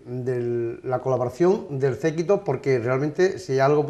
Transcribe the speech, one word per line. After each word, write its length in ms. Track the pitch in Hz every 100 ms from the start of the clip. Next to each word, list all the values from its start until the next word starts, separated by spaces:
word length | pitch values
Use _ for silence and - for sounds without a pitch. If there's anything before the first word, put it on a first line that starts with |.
| 120
de 720 | 127 123 123 120 120 117 120
la 160 | 127 127
colaboración 800 | 131 127 123 - 175 220 - 139
del 160 | 135 117
séquito, 480 | 165 156 170 196
porque 360 | 196 131 139 131
realmente 600 | 113 131 151 151 190 -
si 200 | - 135
algo 260 | 135 147 143